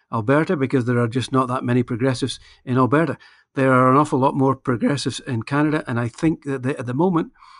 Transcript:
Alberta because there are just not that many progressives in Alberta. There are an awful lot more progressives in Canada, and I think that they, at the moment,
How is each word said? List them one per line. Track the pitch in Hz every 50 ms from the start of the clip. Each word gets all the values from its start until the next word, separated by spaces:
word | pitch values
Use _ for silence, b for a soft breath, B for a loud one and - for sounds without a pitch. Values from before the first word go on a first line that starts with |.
| _ -
Alberta | - 117 107 107 139 151 165 190 190 147
because | 135 131 - 131 117
there | 120 123 120
are | 120 113
just | 113 131 117 -
not | 131 131 131 120
that | 127 135 -
many | 123 123 127 120
progressives | - 127 107 127 135 127 120 139 120 - - b b b b b
in | 135 123 131
Alberta. | 131 113 139 156 165 139 113 - b b b b b b b
There | 139 131 135
are | 131 127 127 127
an | 131 143
awful | 151 147 156 131
lot | 131 139 -
more | 143 131 135 127
progressives | 127 - - 123 113 240 254 143 131 - 135 - -
in | - 151 127 113 107
Canada, | - 135 143 151 151 147 151 -
and | - 123 117
I | 123 117
think | - - 165 160 165 - -
that | 143 135 131 123
they, | 127 151
at | - 131 120
the | 127
moment, | 135 170 190 175 160 175 - - b b b b b